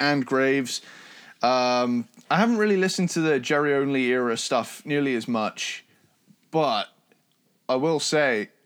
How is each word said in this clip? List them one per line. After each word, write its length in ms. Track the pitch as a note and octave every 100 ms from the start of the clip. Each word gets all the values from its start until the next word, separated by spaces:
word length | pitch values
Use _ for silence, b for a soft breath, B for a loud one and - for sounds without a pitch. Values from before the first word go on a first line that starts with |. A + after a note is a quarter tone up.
and 240 | C#3+ D3
Graves, 560 | B2 C3 C3+ C#3 B2 - B B B B B B
um, 680 | A#2+ B2+ B2 B2 B2 A#2+ A2+ - -
I 60 | D#3+
haven't 220 | A#3 A3+
really 180 | G#3+ F#3+
listened 340 | F#3 F#3+ F3
to 100 | E3+
the 180 | D#3+ C#3
Jerry 340 | B2 D3 D3
Only 300 | C#3 C#3 C3+ B2+
era 300 | B2+ A#2+ A#2
stuff 480 | - B2+ A2+ - D3+
nearly 280 | D3 C#3
as 140 | A#2+ A#2
much, 560 | A2+ G#2 - - - - b b _ _ _ _
but 360 | D#3+ D3 G#2+ - _ _ _ _ _ _ _ -
I 80 | C3
will 240 | C#3+ D3+
say 500 | - D3+ C#3 A2 G#2 _